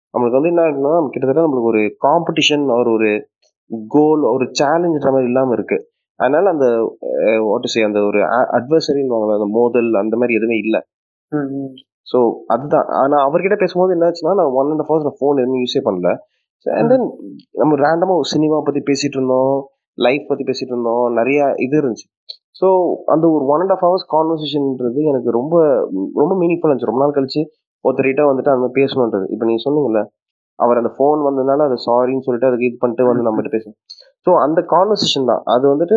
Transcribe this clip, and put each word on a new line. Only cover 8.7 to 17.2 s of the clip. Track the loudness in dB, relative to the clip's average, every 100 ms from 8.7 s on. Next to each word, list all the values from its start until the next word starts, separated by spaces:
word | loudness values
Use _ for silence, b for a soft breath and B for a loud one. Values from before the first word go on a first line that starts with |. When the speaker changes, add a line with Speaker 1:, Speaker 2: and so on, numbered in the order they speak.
| 0 0 -2 -2
Speaker 1:
வாங்கலாம், | -2 0
அந்த | 0 0
மோதல் | 2 2 2 0
அந்த | 0 0 0
மாதிரி | 0
எதுவுமே | 0 0 -2
இல்ல. | -2 -2 -4 _ _ _ _
Speaker 2:
ம், | -6 -6 -8
ம். | -10 -14 _ _
Speaker 1:
So, | -4 0 2 0 -4
அதுதான். | -4 0 -2 0
ஆனா | 0 2 2 2
அவர்கிட்ட | 0 0 0
பேசும்போது | 0 0 0
என்ன | 2 0
ஆச்சுன்னா, | 0 -2 0
நான் | 0
one | 0 0
and | -2
a |
half | -2
hours | -2
நான் | -2 -2
ஃபோன் | 0 0
எதுவுமே | 0 -2
யூஸே | -2 -2
பண்ணல. | -2 0 -2 -2 -6 _ _ _
So, | -6 0
and | 2
Speaker 2:
ம். |
Speaker 1:
then | 2 0 -8